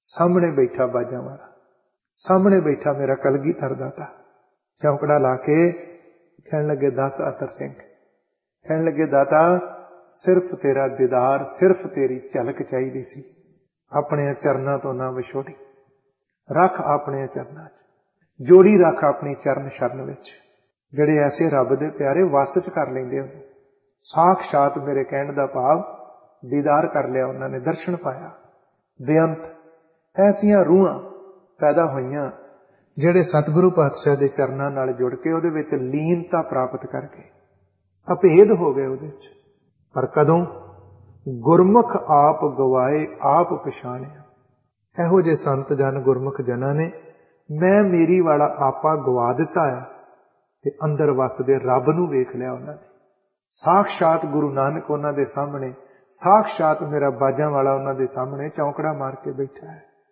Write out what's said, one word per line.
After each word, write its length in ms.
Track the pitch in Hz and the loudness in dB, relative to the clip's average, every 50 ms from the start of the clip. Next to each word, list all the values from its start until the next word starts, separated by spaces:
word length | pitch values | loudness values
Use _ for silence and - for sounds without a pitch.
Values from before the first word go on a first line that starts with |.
| _ | _
ਸਾਹਮਣੇ 480 | - - - 170 175 180 180 170 165 | -18 -2 0 2 4 4 4 2 2
ਬੈਠਾ 340 | 147 135 127 123 - - 127 | 2 2 0 0 2 -2 -2
ਬਾਜਾਂ 360 | 120 120 123 120 120 131 123 | -2 0 -4 -4 -4 -8 -10
ਵਾਲਾ, 320 | 131 131 - - - - _ _ _ _ _ _ _ _ _ _ _ _ _ | -12 -14 -16 -18 -20 -20 _ _ _ _ _ _ _ _ _ _ _ _ _
ਸਾਹਮਣੇ 440 | _ - - 185 190 190 202 196 185 | _ 0 2 2 4 6 6 4 4
ਬੈਠਾ 340 | 160 151 139 - - 151 139 | 2 0 -2 -2 -2 -4 -2
ਮੇਰਾ 220 | 135 139 131 135 | -2 -2 -2 -2
ਕਲਗੀਧਰ 580 | 135 - 139 135 143 139 156 - - 147 131 131 | 0 0 0 0 0 -2 -4 -4 -4 -6 -8 -6
ਦਾਤਾ। 320 | 127 131 139 - - 156 - - - _ _ _ _ _ _ _ _ _ _ _ _ - | -8 -10 -12 -12 -14 -18 -18 -20 -20 _ _ _ _ _ _ _ _ _ _ _ _ 0
ਚੌਂਕੜਾ 340 | 151 139 143 147 147 147 | 0 0 0 0 2 2
ਲਾ 180 | 147 135 127 127 | 2 2 2 0
ਕੇ 360 | 127 - 147 147 160 170 175 170 - - - - - _ - _ _ _ _ _ _ _ - | -2 0 0 2 4 4 2 0 -4 -16 -20 -20 -20 _ -20 _ _ _ _ _ _ _ -6
ਕਹਿਣ 160 | - 151 151 | -4 -4 -2
ਲੱਗੇ, 220 | 151 147 135 139 139 | -2 -2 0 -2 -2
"ਦੱਸ 240 | 120 131 135 135 135 - 156 147 | 0 -2 -4 -4 -4 -6 -6 -6
ਅਤਰ 180 | - - 139 | -6 -8 -12
ਸਿੰਘ।" 260 | 131 - - 139 139 139 - - _ _ _ _ _ _ _ _ _ _ _ _ _ _ _ _ | -12 -10 -12 -14 -14 -14 -18 -20 _ _ _ _ _ _ _ _ _ _ _ _ _ _ _ _
ਕਹਿਣ 180 | - 156 160 165 | -6 -4 -2 -2
ਲੱਗੇ, 200 | 165 147 143 160 | -2 0 -2 -2
"ਦਾਤਾ, 540 | 143 143 139 139 139 156 156 160 175 185 180 180 - - - - - - - _ _ | 2 2 2 2 4 4 4 4 4 2 0 -2 -8 -16 -18 -20 -20 -20 -20 _ _
ਸਿਰਫ 460 | - - - 185 185 180 180 - - | -20 -4 0 2 2 2 2 -2 -10
ਤੇਰਾ 320 | - - 139 131 135 135 | -4 -2 0 0 0 0
ਦੀਦਾਰ, 560 | 131 131 - 131 123 135 123 123 131 139 143 139 | -2 0 0 0 2 2 2 2 2 0 -2 -4
ਸਿਰਫ 440 | - - - 180 190 185 180 - | -8 -2 2 2 2 2 2 -2
ਤੇਰੀ 320 | 160 - 143 135 127 127 127 | -10 -4 -2 -2 -2 -2 -6
ਝਲਕ 440 | - - - 139 120 123 139 - 135 | -12 -8 -6 -6 -6 -6 -6 -8 -8
ਚਾਹੀਦੀ 380 | - 135 127 131 131 127 135 | -6 -4 -4 -4 -4 -6 -10
ਸੀ। 220 | 123 - - 139 - - _ _ _ _ _ _ _ _ _ _ _ _ | -12 -14 -18 -20 -20 -20 _ _ _ _ _ _ _ _ _ _ _ _
ਆਪਣੇ 420 | - 147 147 - 156 147 143 143 135 | -4 -4 -2 -2 -4 -2 -2 -4 -4
ਚਰਨਾਂ 440 | - - 147 135 131 131 139 139 131 | -2 -2 -2 -2 0 -2 -4 -4 -4
ਤੋਂ 140 | 131 139 131 | -4 -6 -6
ਨਾ 180 | 123 131 131 | -6 -6 -6
ਵਿਛੋੜੀ, 420 | 127 127 120 - - 135 135 139 - _ - _ _ _ _ _ _ _ _ _ _ _ _ _ _ _ _ _ | -6 -8 -10 -8 -10 -10 -10 -10 -18 _ -20 _ _ _ _ _ _ _ _ _ _ _ _ _ _ _ _ _
ਰੱਖ 300 | 139 156 180 185 - - | 2 2 2 2 2 -2
ਆਪਣੇ 460 | 160 147 147 143 - 143 139 139 135 | -4 -2 -2 -2 -2 -6 -6 -6 -8
ਚਰਨਾਂ 380 | 127 - 139 127 - 151 156 160 | -8 -10 -12 -14 -14 -18 -20 -20
'ਚ, 80 | - _ _ _ _ _ _ _ _ _ _ _ _ _ _ | -20 _ _ _ _ _ _ _ _ _ _ _ _ _ _
ਜੋੜੀ 360 | 131 123 175 190 185 208 214 | 4 8 10 10 10 10 8
ਰੱਖ 260 | 185 180 160 - - 160 | 6 6 4 2 2 0
ਆਪਣੀ 300 | 143 143 - 151 143 139 | 0 0 -2 -6 -10 -10
ਚਰਨ 360 | - - 143 131 135 139 139 | -4 -4 -4 -4 -4 -6 -12
ਸ਼ਰਨ 320 | - - 131 - 127 135 | -8 -6 -6 -6 -6 -8
ਵਿੱਚ।" 280 | 135 139 139 - - - - _ _ _ _ _ _ _ _ _ _ _ 143 | -12 -12 -14 -16 -20 -20 -20 _ _ _ _ _ _ _ _ _ _ _ -2
ਜਿਹੜੇ 240 | 139 151 151 156 | 0 2 2 4
ਐਸੇ 320 | 151 143 143 139 - 165 160 | 2 2 0 0 0 0 2
ਰੱਬ 260 | 147 135 127 123 135 | 2 0 2 2 0
ਦੇ 140 | 131 151 151 | -2 -2 -8
ਪਿਆਰੇ 340 | - - 147 135 139 165 190 | -6 -4 -2 0 2 2 2
ਵੱਸ 360 | 175 143 139 135 135 - 185 | 2 2 0 0 2 -2 -4
'ਚ 100 | 175 185 | -4 -2
ਕਰ 220 | 180 170 147 131 | -4 -4 -4 -4
ਲੈਂਦੇ 280 | 131 131 127 123 135 135 | -6 -8 -8 -6 -8 -8
ਉਹਨੂੰ। 220 | 135 131 - - - - _ _ _ _ _ _ _ _ _ _ _ | -8 -10 -16 -20 -20 -20 _ _ _ _ _ _ _ _ _ _ _
ਸਾਖਸ਼ਾਤ 720 | - - 156 165 180 185 185 - - - 143 139 143 139 | -6 0 2 4 4 4 2 -2 -2 0 2 2 2 0
ਮੇਰੇ 260 | 151 135 143 139 135 131 | -4 -6 -4 -2 -2 -4
ਕਹਿਣ 300 | - 143 139 139 143 143 | -2 -4 -6 -6 -4 -4
ਦਾ 120 | 143 139 | -4 -4
ਭਾਵ, 360 | 135 - 135 123 135 156 175 196 - - - - - - - _ _ _ _ - 123 | -2 -2 -2 2 2 2 2 0 -8 -14 -18 -20 -20 -20 -20 _ _ _ _ -8 -4
ਦੀਦਾਰ 380 | 131 143 143 151 143 151 165 | -4 -2 2 2 2 2 2
ਕਰ 200 | 160 - 147 131 | 0 -2 -2 -2
ਲਿਆ 180 | 127 131 131 131 | -2 -2 -2 -4
ਉਹਨਾਂ 240 | 131 131 131 135 135 | -4 -6 -8 -10 -8
ਨੇ, 100 | 131 131 | -8 -6
ਦਰਸ਼ਨ 360 | 123 156 170 - - 185 175 | -4 -6 -6 -4 -6 -6 -6
ਪਾਇਆ। 360 | 170 - 143 131 - 165 - - - _ _ _ _ _ _ _ _ _ _ _ _ | -6 -6 -8 -8 -8 -16 -18 -20 -20 _ _ _ _ _ _ _ _ _ _ _ _
ਬੇਅੰਤ 580 | 131 143 156 160 160 165 156 156 - - - - _ - _ _ _ _ _ _ _ _ _ - | -4 0 2 2 2 0 -2 -8 -12 -18 -20 -20 _ -20 _ _ _ _ _ _ _ _ _ 2
ਐਸੀਆਂ 460 | 196 208 202 202 214 208 208 196 175 | 2 2 2 2 2 4 4 4 4
ਰੂਹਾਂ 340 | 147 170 190 190 160 139 131 - - - - - - - _ _ _ _ _ | 6 4 4 4 2 0 -6 -12 -16 -20 -20 -20 -20 -20 _ _ _ _ _
ਪੈਦਾ 260 | 151 147 143 165 165 | 0 2 2 2 0
ਹੋਈਆਂ 460 | 156 135 139 127 127 139 147 143 123 - - - - - _ _ _ _ _ _ _ _ | 0 -2 -6 -6 -6 -6 -6 -8 -8 -10 -16 -20 -20 -20 _ _ _ _ _ _ _ _
ਜਿਹੜੇ 240 | - 139 170 175 185 | 0 0 2 4 4
ਸਤਿਗੁਰੂ 500 | 165 - - 151 147 160 151 170 180 185 | 2 2 0 0 0 2 2 4 4 4
ਪਾਤਸ਼ਾਹ 440 | 180 170 151 139 135 - - 151 143 | 4 4 2 2 0 0 0 0 2
ਦੇ 120 | 135 143 | 2 0
ਚਰਨਾਂ 440 | 135 - - 135 127 131 135 139 143 | 0 0 0 -2 -2 -2 -6 -6 -6
ਨਾਲ 220 | 139 135 131 127 123 | -4 -4 -4 -4 -2
ਜੁੜ 220 | 120 127 123 123 | -2 -4 -4 -4
ਕੇ 160 | - - 160 | -6 -4 -4
ਉਹਦੇ 180 | 165 165 165 175 | -2 0 -2 -2
ਵਿੱਚ 240 | 156 156 147 151 151 | -2 -4 -4 -4 -4
ਲੀਨਤਾ 680 | 139 127 127 135 151 156 165 175 170 170 - - 165 | -4 -4 -4 -4 -4 0 0 -2 -2 -2 -2 -2 -4
ਪ੍ਰਾਪਤ 440 | 160 - - 131 131 - - 127 - | -2 -2 -2 -4 -4 -4 -6 -10 -12
ਕਰਕੇ 380 | - - 135 147 147 - - - _ _ _ _ _ _ _ _ _ _ _ _ _ _ _ _ - 180 | -10 -10 -10 -12 -12 -20 -20 -20 _ _ _ _ _ _ _ _ _ _ _ _ _ _ _ _ -4 -2
ਅਭੇਦ 380 | 175 - 185 156 180 208 208 | 4 4 6 8 8 8 8
ਹੋ 220 | 220 170 175 151 123 | 6 0 0 -2 -2
ਗਏ 120 | 135 135 | -2 -4
ਉਹਦੇ 220 | 131 135 131 156 | -4 -6 -8 -10
'ਚ। 160 | 151 - - - - - _ _ _ _ _ _ _ _ _ _ _ _ | -16 -18 -20 -20 -20 -20 _ _ _ _ _ _ _ _ _ _ _ _
ਪਰ 120 | 131 127 | -4 -4
ਕਦੋਂ? 400 | - - 151 147 143 165 175 175 - - - - - - - - - - - - _ - _ _ 139 | -2 2 2 4 4 4 2 0 -4 -10 -16 -20 -20 -20 -20 -20 -20 -20 -20 -20 _ -20 _ _ -12
"ਗੁਰਮੁਖ 640 | 127 120 113 135 165 180 180 190 208 240 220 - - | -10 -2 2 4 6 6 6 6 6 4 4 2 -2
ਆਪ 500 | 196 - - 156 143 143 151 160 - - | -6 0 2 4 6 6 4 2 2 -2
ਗਵਾਏ 640 | 147 131 127 135 127 131 131 127 131 147 156 151 139 - - | -4 0 0 0 2 2 2 2 0 0 -2 -2 -6 -8 -2
ਆਪ 320 | - 139 143 165 175 170 175 | 0 2 2 2 2 0 -4
ਪਛਾਣਿਆ।" 720 | 147 - 147 123 - - 123 123 127 131 147 - - - _ _ _ _ _ _ _ _ _ _ _ _ _ _ - 170 | -6 -8 -10 -12 -10 -12 -12 -12 -12 -14 -16 -18 -20 -20 _ _ _ _ _ _ _ _ _ _ _ _ _ _ -4 0
ਇਹੋ 160 | 165 185 190 | 2 2 2
ਜਿਹੇ 140 | 170 165 156 | 4 2 0
ਸੰਤ 380 | 143 - 147 139 135 139 - 151 | 0 0 -2 -2 -2 -2 -4 -2
ਜਨ 280 | 135 139 135 135 139 | 0 0 0 -2 0
ਗੁਰਮੁਖ 400 | 127 135 131 127 131 139 135 - | 0 0 0 0 -2 -6 -6 -6
ਜਨਾਂ 320 | 131 123 120 120 131 139 143 | -6 -4 -4 -2 -2 -2 -2
ਨੇ 180 | 151 165 170 - - - - - _ _ _ _ _ _ - | -2 -4 -4 -6 -16 -20 -20 -20 _ _ _ _ _ _ -12
ਮੈਂ 320 | 151 151 175 185 196 208 208 | -4 0 2 4 4 4 4
ਮੇਰੀ 380 | 190 175 170 165 160 180 185 | 4 4 2 4 4 4 2
ਵਾਲਾ 340 | 170 160 151 147 147 147 - - | 4 2 4 2 2 0 0 0
ਆਪਾ 360 | 143 131 131 - - 156 160 | -2 -2 -2 0 0 0 0
ਗਵਾ 380 | 151 131 131 127 123 120 120 127 | 0 0 0 0 0 0 0 0
ਦਿੱਤਾ 280 | 127 160 160 - 175 | -2 -2 -2 0 0
ਆ 200 | 160 139 127 127 127 - - - - _ _ _ _ _ _ _ _ _ _ _ _ | 0 0 -2 -6 -12 -16 -20 -20 -20 _ _ _ _ _ _ _ _ _ _ _ _
ਤੇ 80 | 139 - - 156 | -8 -6 -4 -4
ਅੰਦਰ 280 | 151 147 139 156 147 | -4 -2 0 0 0
ਵਸਦੇ 480 | 135 127 131 123 - - 127 127 139 131 | 2 0 -2 -2 -2 -4 0 0 0 0
ਰੱਬ 300 | 127 127 127 135 131 147 | 2 0 0 2 2 0
ਨੂੰ 180 | 156 170 180 | 0 0 -2
ਵੇਖ 280 | 165 143 131 127 - - | -2 -2 -2 -2 -4 -6
ਲਿਆ 160 | 123 127 131 | -10 -8 -8
ਉਹਨਾਂ 220 | 127 123 131 147 151 | -10 -10 -12 -16 -16
ਨੇ। 180 | - - _ _ _ _ _ _ _ _ _ _ _ _ _ | -18 -20 _ _ _ _ _ _ _ _ _ _ _ _ _
ਸਾਖਸ਼ਾਤ 760 | _ - - 160 175 202 202 202 - - 175 160 160 160 - | _ -4 0 4 4 4 4 2 -2 0 2 2 2 2 -2
ਗੁਰੂ 260 | 151 139 151 147 143 | -2 -2 -2 -2 -2
ਨਾਨਕ 400 | 135 135 135 143 156 165 156 - | -2 -2 -2 -2 -2 -6 -4 -4
ਉਹਨਾਂ 220 | 147 147 143 147 143 | -4 -2 -2 -4 -2
ਦੇ 120 | 139 139 | -2 -4
ਸਾਹਮਣੇ, 480 | 135 - 139 143 143 143 139 135 127 127 - - _ _ _ _ _ | -4 -4 -6 -6 -6 -6 -8 -10 -10 -12 -16 -20 _ _ _ _ _
ਸਾਖਸ਼ਾਤ 760 | _ - - 185 202 220 208 - - - 165 156 151 151 185 | _ -4 2 4 4 4 4 0 -4 0 0 0 0 0 -4
ਮੇਰਾ 260 | 147 147 147 143 139 | -4 -2 0 0 0
ਬਾਜਾਂ 420 | 131 120 139 135 131 135 151 151 | 0 0 0 0 0 0 -2 0
ਵਾਲਾ 220 | 147 139 135 135 135 | 0 0 0 0 0
ਉਹਨਾਂ 200 | 135 135 139 135 | -2 -2 -6 -4
ਦੇ 120 | 131 131 | -4 -4
ਸਾਹਮਣੇ 440 | 123 - 131 127 139 143 139 143 151 | -4 -4 -8 -8 -8 -8 -10 -10 -10
ਚੌਂਕੜਾ 440 | - - 147 143 143 - 131 156 151 | -6 -4 -4 -4 -4 -4 -6 -6 -4
ਮਾਰ 220 | 139 135 135 139 | -6 -8 -10 -10
ਕੇ 160 | - - 147 | -10 -12 -12
ਬੈਠਾ 360 | 135 131 139 135 - - - | -8 -8 -8 -10 -10 -20 -20
ਹੈ। 160 | 160 160 160 _ _ _ _ _ _ | -20 -20 -20 _ _ _ _ _ _